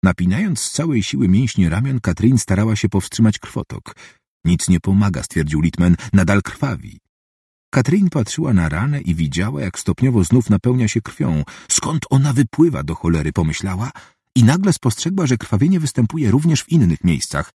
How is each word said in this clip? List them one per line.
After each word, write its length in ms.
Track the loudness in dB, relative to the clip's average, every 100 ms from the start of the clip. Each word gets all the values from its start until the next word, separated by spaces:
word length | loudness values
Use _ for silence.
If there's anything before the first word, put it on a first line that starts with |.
Napinając 580 | 0 0 0 0 -2 -4
z 120 | -6
całej 300 | -6 -2 -2
siły 260 | -2 -2 2
mięśnie 420 | 2 2 0 0
ramion, 300 | 0 -2 -2
Katrin 380 | -2 0 2 2
starała 380 | 0 0 0 0
się 120 | -2
powstrzymać 500 | -2 -4 2 2 2
krwotok. 580 | -6 -10 -10 -14 -16 -20 -20 _ _ _
„Nic 240 | -2 0 2
nie 120 | 0
pomaga”, 420 | 2 2 2 -2
stwierdził 380 | -4 -4 -2 0
Littman, 360 | 0 2 2 2 2
„nadal 300 | 2 4 0
krwawi”. 580 | -2 -6 -6 -6 -12 -20 _ _ _ _ _ _ _
Katrin 400 | -2 2 2 2
patrzyła 420 | 0 -4 -4 0
na 160 | 2 2
ranę 320 | -2 -2 -4
i 140 | -4
widziała, 480 | -2 -2 -2 -4 -4
jak 160 | -8 -6
stopniowo 460 | -4 0 2 2
znów 260 | 4 2 2
napełnia 380 | 0 2 0 0
się 120 | -2
krwią. 440 | -6 -6 -2 -2 -4 -10 -6
„Skąd 360 | -4 -2 -6 0
ona 220 | 0 2
wypływa, 500 | 2 0 4 2 2
do 120 | -6
cholery?”, 380 | -4 0 0 0
pomyślała 580 | 0 -2 -2 -4 -4 -8 -10 -20 _ _
i 100 | 4
nagle 280 | 4 4 2
spostrzegła, 540 | 0 -2 -2 -4 -2 0
że 100 | -2
krwawienie 440 | -2 0 2 2
występuje 500 | 0 -2 -2 0 2
również 320 | 2 2 0
w 60 | 0
innych 360 | 2 2 2
miejscach. 460 | 0 -2 -2 -6 -6 _